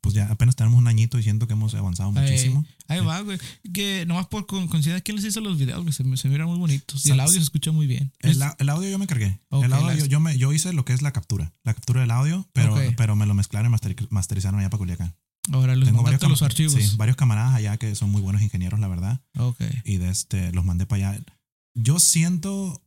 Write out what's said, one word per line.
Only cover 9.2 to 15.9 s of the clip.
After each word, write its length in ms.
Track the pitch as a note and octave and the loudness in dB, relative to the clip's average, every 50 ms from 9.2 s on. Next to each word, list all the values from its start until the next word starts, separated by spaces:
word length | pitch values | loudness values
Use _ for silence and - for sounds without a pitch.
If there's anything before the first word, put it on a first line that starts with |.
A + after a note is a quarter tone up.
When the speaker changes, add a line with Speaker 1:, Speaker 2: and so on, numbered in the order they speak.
| G#2+ G2 F#2+ - _ _ | 0 0 -2 -4 _ _
Speaker 2:
Ok, 160 | - C#3 C3 | -2 0 2
Speaker 1:
El 80 | B2 C3 | 2 2
audio 140 | C#3 D#3 E3+ | 2 2 2
Speaker 2:
las 100 | E3+ D3+ | 2 0
Speaker 1:
yo, 80 | D3+ | 0
yo 140 | C#3 C3+ D3+ | 2 2 2
me, 180 | D#3 E3 D3+ B2+ | 2 2 2 0
yo 160 | B2+ C3+ D3 | 0 2 0
hice 180 | D#3 D#3 F3+ | 0 -2 0
lo 140 | F3+ D3+ B2+ | -2 -2 0
que 80 | - B2 | 0 0
es 80 | B2+ | 0
la 120 | D3 C#3+ - | 0 -2 -2
captura, 380 | - - _ G#2 F#2 D#2 D#2+ _ _ _ | -4 -4 _ -4 -4 -4 -6 _ _ _
la 100 | B2 A2 | -4 -4
captura 280 | - - - A#2+ B2+ | -4 -2 0 0 2
del 100 | B2+ A#2+ | 2 2
audio, 360 | A#2 B2 C3+ D3 E3 F#3+ F#3+ _ _ | 2 2 2 2 0 -2 -4 _ _
pero, 220 | C3 - - G#2+ | 2 2 4 4
Speaker 2:
Ok. 180 | C#3+ C3+ B2+ A#2+ | 2 2 0 2
Speaker 1:
pero 200 | A2+ A#2 G#2+ G#2 | 2 2 2 2
me 100 | G#2 G#2 | 2 2
lo 80 | G2+ G2+ | 2 2
mezclaron 380 | G2+ G2 - - G#2 A2 A#2+ | 2 0 0 -2 -2 0 2
y 40 | A#2 | 2
masteri-, 320 | A2 - G2+ F#2 - G#2+ - | 0 0 -2 -6 -6 -6 -4
masterizaron 480 | - G2 E2+ - G2 G2 F#2+ G2+ F#2+ G#2 | -2 -4 -2 -2 -2 -2 -2 -2 0 0
allá 100 | G2 F#2+ | -2 -2
para 80 | G2 G#2+ | -2 -4
Culiacán. 380 | G2 F2+ F2 E2 F2+ E2+ - _ _ _ _ _ _ - | -4 -4 -4 -4 -6 -8 -8 _ _ _ _ _ _ -2
Speaker 2:
Ahora, 240 | C#3 C3 C3 B2+ B2+ | 0 2 2 4 4
los 140 | C3 C3 | 4 4
Speaker 1:
Tengo 140 | C3 | 4